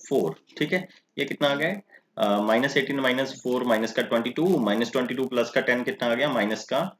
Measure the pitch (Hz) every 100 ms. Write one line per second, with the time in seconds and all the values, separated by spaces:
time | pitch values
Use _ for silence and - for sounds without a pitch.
0 | - - 85 - _ - 151 180 - -
1 | _ - 139 - 143 143 156 202 - -
2 | _ - 107 104 107 113 139 143 135 139
3 | 131 127 135 - 127 123 120 110 113 -
4 | 117 117 117 120 170 175 110 107 117 131
5 | 123 123 127 123 113 - 123 123 123 -
6 | 120 117 143 123 104 110 - 131 - -